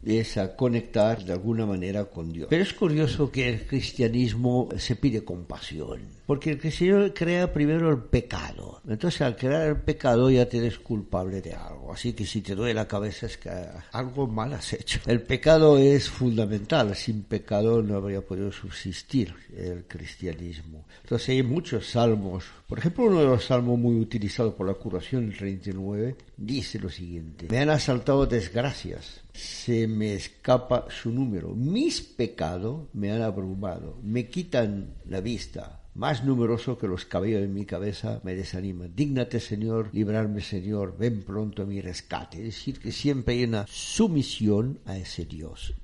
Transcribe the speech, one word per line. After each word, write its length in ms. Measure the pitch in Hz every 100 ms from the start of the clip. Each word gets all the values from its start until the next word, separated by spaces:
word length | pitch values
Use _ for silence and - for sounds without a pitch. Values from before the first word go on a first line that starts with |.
| 110
es 320 | 110 110 -
a 180 | 95 -
conectar 680 | 127 117 - 117 107 113
de 100 | 92
alguna 320 | 92 101 113 110
manera 400 | 95 90 101 101
con 260 | - 82
Dios. 140 | 82 76
Pero 120 | 160
es 120 | 190
curioso 580 | - 185 151 156 - 139
que 180 | 131 123
el 160 | 113 -
cristianismo 1040 | 135 - - 117 117 123 107 123 123 123 95
se 180 | - 113
pide 260 | 143 110
compasión, 760 | 104 87 85 - - 76 73 - 50 - -
porque 240 | 143 156
el 80 | 143
cristianismo 520 | 160 - 175 202 202 196
crea 360 | 170 175 180
primero 380 | 165 147 160 165
el 80 | 143
pecado. 760 | - 123 - - - - - - -
Entonces, 340 | 107 175 -
al 140 | 139 110
crear 320 | 131 151 156
el 100 | 147
pecado 520 | - 147 135 120 131
ya 180 | 131 123
te 120 | 120
eres 180 | 117 95
culpable 640 | - 113 98 90 92 95
de 120 | 82
algo. 380 | 82 82 73 65
Así 220 | 92 120
que 100 | 113 107
si 160 | 110
te 120 | 95
duele 220 | 98 120 110
la 120 | 107
cabeza 380 | 107 104 98 113
es 120 | -
que 120 | 90 87 85 85 -
algo 340 | - 127 127 135
mal 260 | 110 113
has 200 | 143 -
hecho. 260 | - - - -
El 160 | 117
pecado 560 | - 131 147 160 156 143
es 280 | 135 143 -
fundamental. 840 | - 127 110 104 104 107 160 110 98
Sin 280 | - 107
pecado 580 | 98 107 - 104 110 117
no 140 | 107 101
habría 260 | 98 98
podido 300 | 95 95 101
subsistir 840 | - 98 - 98 90 - 139 95 85 - 101
el 280 | 90 87 87
cristianismo. 1000 | 85 82 - 92 80 87 80 78 78 - -
Entonces, 280 | - 120 -
hay 120 | 131
muchos 480 | 123 147 165 117 -
salmos. 560 | 120 117 110 98 92 - - -
Por 100 | -
ejemplo, 280 | 165 175 240
uno 160 | 185
de 40 | 143
los 200 | 123 -
salmos 340 | 127 120 120
muy 160 | 120 117
utilizados 580 | 113 120 101 - 113
por 140 | - 95
la 80 | 95
curación, 480 | 113 90 85 131 113
el 120 | 95
treinta 340 | 98 98 101
y 20 |
nueve, 420 | 95 95 104 117 135 - -
dice 400 | 104 135 - -
lo 100 | 92
siguiente: 580 | 80 87 85 80 78 85
"Me 100 | 113
han 100 | 151
asaltado 560 | 151 - 123 - 139 131
desgracias, 960 | 120 90 110 135 - 90 85 - - -
se 540 | - - - - 117 110
me 260 | 110 107 98
escapa 720 | - - - 127 - 123 -
su 220 | - 117
número. 380 | 120 135 98 82
Mis 520 | 98 131 202 320 -
pecados 840 | - - 113 - 80 90 104 147 151
me 180 | - 101
han 100 | 107
abrumado, 760 | 113 101 95 95 101 82 78 95
me 240 | 107 117 123
quitan 680 | 180 180 131 113 101 95 - -
la 140 | 95
vista. 600 | 101 113 - - - - -
Más 320 | - 104 143 135
numeroso 520 | 127 117 117 - 120
que 100 | 107
los 180 | 92 -
cabellos 360 | 90 98 110
de 60 | 98
mi 180 | 98 98
cabeza 540 | 87 101 98 110 110
me 120 | 92 92
desanima. 500 | 90 90 95 90 87
Dígnate, 520 | 87 147 135 120 120
Señor, 500 | - 104 110 113 107
librarme, 480 | 107 107 107 110 104
Señor, 540 | 98 101 92 107 98 85
ven 240 | 117 110
pronto 400 | 95 98 107 98
a 40 | 98
mi 160 | 98
rescate". 580 | 90 85 - - - 82
Es 60 | 113 104
decir, 240 | - 135
que 120 | -
siempre 440 | - 143 135 117 120
hay 80 |
una 220 | 120 110 101
sumisión 1120 | - - - 220 160 123 - 107 101 123 139 -
a 120 | 98
ese 280 | 90 - 80
Dios. 480 | 80 78 - - -